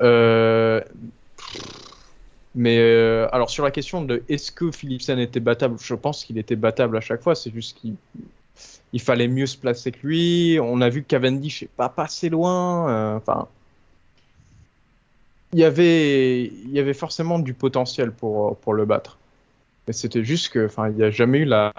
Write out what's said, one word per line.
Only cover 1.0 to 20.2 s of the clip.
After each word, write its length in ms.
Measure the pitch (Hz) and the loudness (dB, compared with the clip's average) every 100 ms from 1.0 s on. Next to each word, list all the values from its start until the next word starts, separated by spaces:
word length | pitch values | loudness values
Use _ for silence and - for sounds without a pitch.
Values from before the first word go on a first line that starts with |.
| 117 - - - - - - - - - - - - - _ | -18 -20 -20 -20 -18 -16 -16 -18 -20 -20 -20 -20 -20 -20 _
Mais, 240 | 123 120 117 | -2 2 4
euh... 500 | 117 117 113 113 110 | 6 6 4 2 0
alors, 180 | 127 117 | 0 -2
sur 140 | - | 0
la 60 | 143 | -2
question 320 | 143 - 185 | -2 -6 -6
de 200 | 143 120 - | -4 -4 -4
est-ce 240 | 147 - | -6 -6
que 180 | - 170 | -6 -6
Philipsen 480 | - 143 127 - 127 | -6 -8 -8 -4 -2
était 220 | 120 123 | -2 -2
battable, 360 | 117 117 135 113 | -2 0 -2 -4
je 140 | - | -8
pense 300 | 120 143 151 | -6 -6 -6
qu'il 140 | - 110 | -8 -8
était 180 | 107 110 | -6 -2
battable 400 | 113 113 120 110 | 0 0 0 -2
à 40 | |
chaque 220 | - 117 | -4 -4
fois, 120 | 175 | -2
c'est 180 | 156 120 | -2 -4
juste 240 | 113 113 - | -12 -14 -12
qu'il, 160 | 117 101 _ - - _ _ _ - - _ | -12 -12 _ -20 -20 _ _ _ -20 -20 _
il 80 | 120 | -6
fallait 280 | - 123 120 | 0 2 2
mieux 180 | 127 135 | 0 -4
se 100 | - | -4
placer 340 | 131 120 127 | -4 -4 -6
que 140 | - 139 | -8 -4
lui. 520 | 160 170 175 170 160 | 0 0 2 2 2
On 180 | 120 123 | 0 2
a 80 | 120 | 2
vu 140 | 135 | 0
que 60 | - | 0
Cavendish 540 | 135 127 135 147 - | 0 2 -2 -6 -10
est 60 | - - | -12 -6
pas 120 | 127 | -4
passé 400 | - 156 - 170 | -4 -8 -6 -4
loin, 600 | 160 180 180 180 175 160 | 0 0 0 -2 -2 -2
euh... 260 | 110 107 107 | -2 -2 -4
Enfin, 320 | - - - _ _ _ _ _ _ _ _ _ _ _ _ _ _ _ _ _ _ _ _ | -4 -4 -6 _ _ _ _ _ _ _ _ _ _ _ _ _ _ _ _ _ _ _ _
il 80 | 170 | 4
y 40 | |
avait, 800 | 160 143 175 165 147 139 131 123 113 | 4 6 6 6 4 4 2 2 -2
il 240 | 98 117 | -8 -6
y 100 | 143 | -2
avait 140 | 139 | -2
forcément 440 | 139 - - 165 170 | -2 -6 -6 -2 -2
du 160 | 135 | -2
potentiel 560 | 127 135 131 123 - 120 | -2 -2 -2 -2 -2 -4
pour, 440 | 113 113 107 104 104 | -4 -6 -2 -2 -4
pour 160 | - | -2
le 100 | 107 | 0
battre. 340 | 107 104 - - _ _ _ _ _ _ - | 0 0 -4 -18 _ _ _ _ _ _ -12
Mais 60 | |
c'était 320 | 110 120 120 | -8 -4 -4